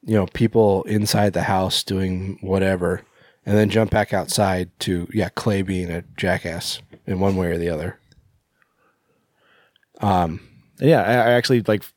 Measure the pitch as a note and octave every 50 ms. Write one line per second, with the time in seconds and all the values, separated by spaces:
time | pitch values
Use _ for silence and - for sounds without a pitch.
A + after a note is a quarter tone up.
0 | - - A2 G#2+ F#2+ F2 _ - A#2+ A2 - A2+ A2 G#2 G2 F#2+ - - G2+ G#2+
1 | G#2 G#2 - G#2+ G#2 G#2 F2+ F2 E2 - G2+ F#2 F#2+ F#2 - - - - G2 F#2+
2 | F#2+ F#2 F#2 F#2 F#2+ F#2+ F#2+ - - F#2 F#2+ G2 F#2+ F#2+ F#2+ F2+ F2 E2+ F2+ -
3 | - _ _ _ _ _ _ _ _ - G#2 G#2 G#2+ G#2 F#2+ A2+ A2 G2+ - A2
4 | G#2 - - G2 F2 - - - G#2 F#2+ F#2 F#2 F#2 F2 _ _ - - F#2 F2
5 | F2 - - G#2+ F#2+ - _ - - A#2 G#2 G2 G2 F2+ G2 F2+ F2+ F2 E2+ F2
6 | E2+ - - - - F#2 F2+ E2+ - F2 E2 E2+ - - - - - _ - -
7 | _ - F#2+ F2+ G2 G2 F#2+ F#2 F#2 E2+ E2+ E2+ E2+ E2+ E2+ D2+ D#2+ F#2 - _
8 | _ _ _ _ _ _ _ _ _ _ _ _ _ _ _ _ _ _ _ _
9 | _ _ _ _ _ _ _ _ _ _ _ _ _ _ _ _ _ _ _ -
10 | - G#2 F#2+ F2+ F2 E2 D#2+ - - - _ - _ _ _ _ - C#3 E3 B2+
11 | F2+ G2 A#2 B2+ A2+ A#2 A#2+ B2 A#2+ - C3+ A#2+ G#2 - G#2+ G2+ - - _